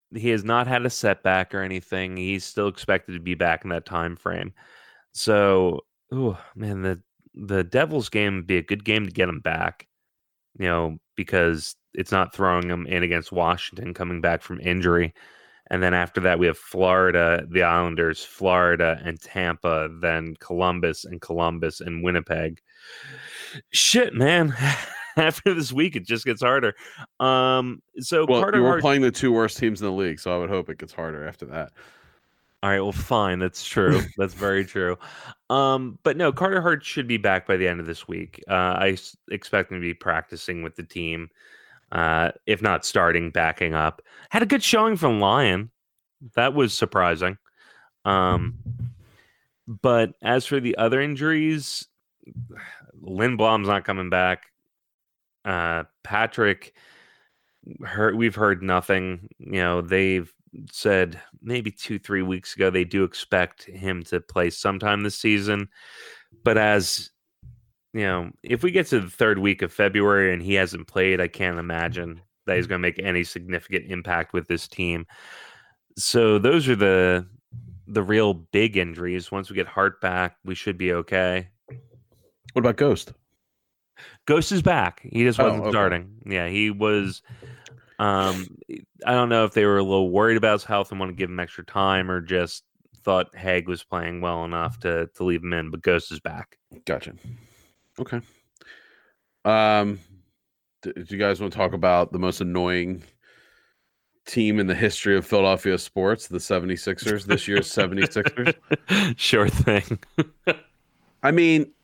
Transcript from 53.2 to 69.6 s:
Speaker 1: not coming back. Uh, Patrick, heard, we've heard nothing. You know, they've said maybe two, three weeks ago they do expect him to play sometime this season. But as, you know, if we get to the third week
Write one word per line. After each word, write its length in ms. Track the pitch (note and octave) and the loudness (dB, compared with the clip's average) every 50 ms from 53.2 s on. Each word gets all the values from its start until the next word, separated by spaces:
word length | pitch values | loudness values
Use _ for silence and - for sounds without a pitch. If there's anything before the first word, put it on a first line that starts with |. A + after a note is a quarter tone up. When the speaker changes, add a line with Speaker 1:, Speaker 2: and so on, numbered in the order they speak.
| A2+ B2+ B2 A2 A2 A2 A2 G#2+ G2+ G2+ | 0 2 2 4 4 4 4 4 2 2
Speaker 1:
not 160 | G2+ G2 - | 0 0 0
coming 260 | - F#2+ F#2+ F2+ F2+ | -2 -4 -4 -2 0
back. 360 | F#2 F#2 F2+ F#2 F#2 - - _ _ _ _ _ _ _ _ _ _ _ _ _ _ _ _ _ _ _ - | 2 2 2 2 0 -2 -6 _ _ _ _ _ _ _ _ _ _ _ _ _ _ _ _ _ _ _ -6
Uh, 400 | G2+ F#2 F2 E2+ E2+ E2 E2 D#2+ - _ _ | -4 -4 -2 -2 -2 -2 -4 -6 -10 _ _
Patrick, 720 | - - G#2 G#2+ A2+ A2 - B2 A2 G2+ F#2 - - - _ _ _ _ _ - _ _ _ _ _ _ _ _ _ _ _ _ _ - - - - | -10 -4 -2 -2 -2 -2 0 0 0 0 0 -2 -8 -18 _ _ _ _ _ -20 _ _ _ _ _ _ _ _ _ _ _ _ _ -20 -18 -16 -14
heard, 300 | G#2+ G2+ G#2+ G#2+ A2 G2 | -10 -2 0 0 0 2
we've 180 | A2+ A#2 A2+ F#2+ | 2 0 0 0
heard 280 | G#2 G#2+ G2+ G2 F2 | 2 2 2 2 0
nothing. 680 | F#2+ F#2+ F2+ F#2 - - F#2+ F#2 F#2 F#2 F2+ F2 F#2 - - - | 0 0 0 0 2 0 0 0 0 -4 -8 -10 -14 -20 -20 -20
You 220 | - - G2 F#2+ | -12 -6 -2 -2
know, 200 | F2+ F2 F2 F2 | 0 0 0 -2
they've 500 | E2+ E2+ F#2 F#2+ F#2+ F#2+ F#2 F#2 E2+ - _ _ _ _ - - - - | -2 0 0 2 2 2 2 0 -2 -6 _ _ _ _ -20 -20 -20 -16
said 500 | - - - G#2+ G2 F#2 F2+ E2+ E2+ F#2 - - - _ | -14 -2 0 2 2 4 2 0 -4 -12 -20 -20 -20 _
maybe 280 | - A#2 B2 B2 G#2+ G#2+ | -8 -6 -6 -6 -6 -8
two, 280 | - - - - A2 G2 | -10 -12 -10 -10 -10 -10
three 240 | - - G2+ F#2+ | -6 -4 -4 -2
weeks 320 | F#2 F#2 F#2 F2+ - - - | -2 -2 -4 -6 -8 -12 -4
ago 140 | - F#2+ F#2 | 0 0 2
they 140 | F2+ F#2 F2+ | 2 0 -2
do 200 | F2 - G2 F#2+ | 0 0 0 0
expect 600 | F2 - - - - G2+ F#2 F2+ - - - - | 0 -2 -10 -4 0 0 0 0 0 -4 -14 -20
him 380 | - F#2 F#2+ G2 F#2+ F#2 F2 E2 | -20 -14 -8 -6 -6 -6 -6 -6
to 160 | - F2+ F2 | -6 -6 -6
play 280 | - - - F#2 F2 F2 | -6 -4 -2 0 0 0
sometime 540 | - - - G2+ G2 F#2 G#2+ G#2 G#2 G2+ | -2 -2 -4 -4 -2 -2 -2 -2 -2 -2
this 160 | G#2 G#2 - - | -2 -4 -6 -2
season. 500 | - A2 G#2+ G2+ G2 G#2 G#2 G2+ G2 - _ - - - - - - - - - _ _ - _ - | 0 0 2 2 0 -2 -2 -4 -4 -8 _ -20 -20 -20 -20 -20 -20 -20 -20 -20 _ _ -20 _ 0
But 120 | A#2+ G#2+ | 2 4
as, 540 | - G#2+ G#2+ G#2 G2+ F2 - - - - - _ _ _ _ _ _ - - - _ _ _ _ _ _ _ | 4 4 4 4 2 2 0 -4 -6 -8 -12 _ _ _ _ _ _ -20 -20 -20 _ _ _ _ _ _ _
you 100 | - A2 | -6 -4
know, 280 | G2+ F#2+ F#2 F2+ F2 - - _ | -2 0 -2 -2 -4 -8 -12 _
if 200 | - - B2 A#2+ | -4 -4 -2 0
we 80 | - F#3 | 0 2
get 160 | F3 F#3+ E3 | 2 0 0
to 140 | - C#3 A2 | 2 0 0
the 100 | F2+ F2 | 0 -4
third 280 | - - A#2 G#2+ G2+ F#2+ | -2 0 2 2 2 2
week 220 | G2 G2+ G2 - | 2 0 0 0